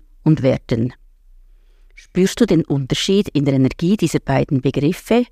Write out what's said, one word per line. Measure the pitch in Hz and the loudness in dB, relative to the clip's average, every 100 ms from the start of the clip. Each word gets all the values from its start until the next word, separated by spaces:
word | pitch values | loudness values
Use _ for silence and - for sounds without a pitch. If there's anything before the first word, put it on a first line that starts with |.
| - - | -6 -4
und | 156 151 | 0 2
Werten. | 131 127 - 120 127 - - _ _ - - - _ _ _ | 2 0 -2 -4 -4 -8 -20 _ _ -20 -20 -20 _ _ _
Spürst | - - 175 190 - | -20 -8 0 0 0
du | 233 | 0
den | 170 | 0
Unterschied | - 139 131 151 - 196 196 | 0 -4 -4 -4 0 0 0
in | 147 | -2
der | 143 135 | 0 2
Energie | 131 - 170 214 | 0 0 -2 0
dieser | 160 147 | 0 -2
beiden | - 135 135 135 | -2 -2 0 -2
Begriffe? | 131 135 143 185 - 233 247 | -2 -2 -2 -4 0 0 0